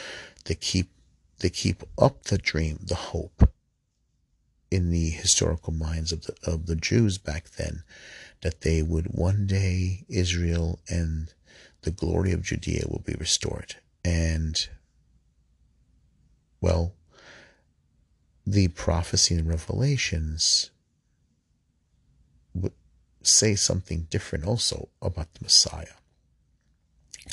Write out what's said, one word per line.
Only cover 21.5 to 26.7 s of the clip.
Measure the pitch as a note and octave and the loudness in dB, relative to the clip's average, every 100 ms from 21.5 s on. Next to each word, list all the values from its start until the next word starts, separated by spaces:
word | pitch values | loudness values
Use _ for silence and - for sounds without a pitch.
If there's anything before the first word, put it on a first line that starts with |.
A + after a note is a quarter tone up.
| _ _ _ _ _ _ _ _ _ _ F2 | _ _ _ _ _ _ _ _ _ _ -6
would | F#2+ - _ _ _ _ | -6 -8 _ _ _ _
say | - - G#2+ G2 | 2 4 4 2
something | - F#2 - E2 E2 | 0 -2 -2 -4 -2
different | F#2 - D#2 F2 | -4 -4 -4 -2
also | A#2 - - - _ | -2 -2 -4 -10 _
about | F2+ E2 D#2+ | -6 -6 -8
the | - | -8
Messiah. | - - - D#2+ E2 - _ _ _ _ _ _ _ | 2 4 4 -2 -12 -18 _ _ _ _ _ _ _